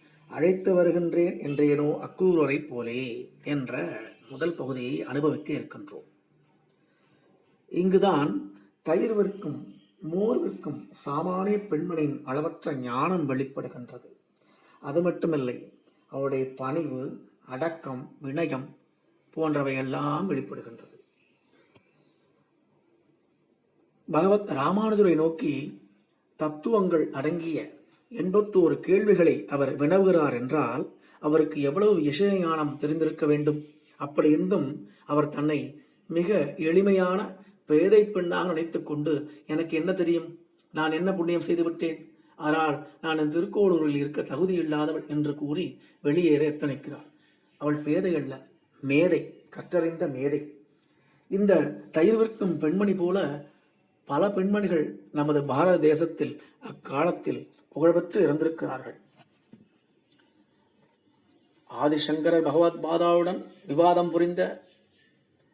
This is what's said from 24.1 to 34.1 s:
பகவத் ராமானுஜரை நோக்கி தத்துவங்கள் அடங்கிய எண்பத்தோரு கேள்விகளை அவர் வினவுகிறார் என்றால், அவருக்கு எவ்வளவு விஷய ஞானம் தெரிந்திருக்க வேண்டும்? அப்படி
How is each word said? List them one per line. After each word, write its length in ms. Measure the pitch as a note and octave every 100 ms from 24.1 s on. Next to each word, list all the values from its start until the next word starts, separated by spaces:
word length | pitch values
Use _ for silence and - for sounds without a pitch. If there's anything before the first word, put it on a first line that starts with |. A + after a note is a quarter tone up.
பகவத் 380 | E3+ F#3+ G#3 -
ராமானுஜரை 680 | C#3 D3+ G3+ A3 G#3 F#3+ D#3
நோக்கி 680 | D#3+ - D3+ C3+ D3 - - _ _ _ _ -
தத்துவங்கள் 720 | D#3 - A#3 A3 F3+ D#3+ -
அடங்கிய 640 | C#3 D3 E3+ E3 C#3 - - _ _ _
எண்பத்தோரு 680 | A#3 F3+ G3+ G#3 F#3+ D#3+ C#3
கேள்விகளை 680 | - G3 G#3+ F3 E3 B2 -
அவர் 300 | C#3 B2+ C3
வினவுகிறார் 580 | D3 F#3+ F#3+ E3+ C#3+
என்றால், 600 | A#2+ C3 D3+ A#2+ C3 - - _ -
அவருக்கு 420 | D3+ D#3+ D3+ D3
எவ்வளவு 340 | C#3 E3+ G#3+ F3+
விஷய 440 | D3 C#3 G3+ G3
ஞானம் 380 | E3 D#3 D3 C3
தெரிந்திருக்க 480 | D3+ D#3+ D#3 - D3
வேண்டும்? 400 | D3 D3+ D3 - _ _ -
அப்படி 320 | D3